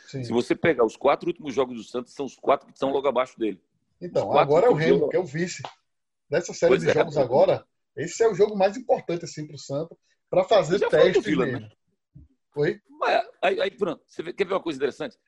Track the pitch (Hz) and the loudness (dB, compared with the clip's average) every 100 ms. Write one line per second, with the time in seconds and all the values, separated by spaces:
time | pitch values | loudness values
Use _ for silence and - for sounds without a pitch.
0 | - 135 117 113 117 165 170 127 110 - | -16 -12 -4 -2 -2 0 0 2 2 2
1 | 139 156 165 165 151 123 127 120 101 123 | 0 0 -2 -8 -6 -4 -4 -6 -10 -12
2 | 123 - 135 - - 139 - - 135 139 | -10 -12 -12 -6 -2 -2 -2 -6 -4 0
3 | 139 120 127 - 110 95 _ _ _ _ | 0 0 -2 -4 -6 -6 _ _ _ _
4 | 175 160 101 139 151 156 240 151 160 139 | -6 -4 0 2 4 4 4 4 2 2
5 | 147 160 175 147 180 - 127 - _ _ | 0 -2 -4 -6 -6 -8 -14 -18 _ _
6 | _ _ - 147 175 185 170 - 135 - | _ _ -6 -4 -4 0 2 2 2 0
7 | - 143 123 135 185 127 - _ _ - | 0 0 2 4 4 4 -2 _ _ -10
8 | 165 - 226 180 214 208 196 226 - 262 | -8 0 0 4 2 2 0 0 -2 -2
9 | - 170 160 - 151 147 - 139 165 - | -2 -8 -8 -14 -14 -16 -10 -8 -8 -14
10 | _ _ _ 175 185 226 147 196 466 156 | _ _ _ 0 4 2 4 0 2 4
11 | - 392 - - 123 123 - _ _ _ | 4 4 0 -2 -2 -6 -12 _ _ _
12 | _ - - _ _ 147 151 208 _ 294 | _ -20 -20 _ _ -4 -2 -4 _ -6
13 | 508 - - _ 180 190 196 - 185 143 | 0 0 -2 _ -2 0 -4 -4 -4 -4
14 | _ - 170 - 180 190 170 135 135 - | _ -14 -8 -4 -2 -4 -4 -4 -4 -4
15 | 143 - | -10 -14